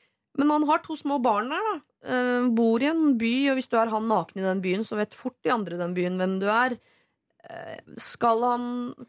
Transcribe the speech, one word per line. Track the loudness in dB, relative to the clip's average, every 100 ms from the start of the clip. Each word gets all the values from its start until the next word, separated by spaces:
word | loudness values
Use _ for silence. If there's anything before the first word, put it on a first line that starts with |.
| _ _ _ -2
Men | 2
han | 2 2
har | 0
to | -2
små | -8 -4 0
barn | 2 0 -2
der | -4
da. | -4 -4 -10 _
Eh, | -4 -2 0 2 2
bor | 4 4 4
i |
en | 2 2 2 2
by, | 2 2 2
og | 0
hvis | 0
du | 0
er | 2
han | 0 0
naken | 0 0 -4
i |
den | -2 0
byen, | 0 -2
så | -2 -4
vet | -4
fort | -6 -12 -4
de | -2
andre | 0 -2
i | -4
den | -4
byen | -2 -2 0
hvem | 0 0
du | 0
er. | 2 0 -2 _ _ _ _ _ _ -18
Eh, | -16 -14 -16 -16 -8
skal | -6 0 0 2
han | 0 -2 -4 -6 -8 -10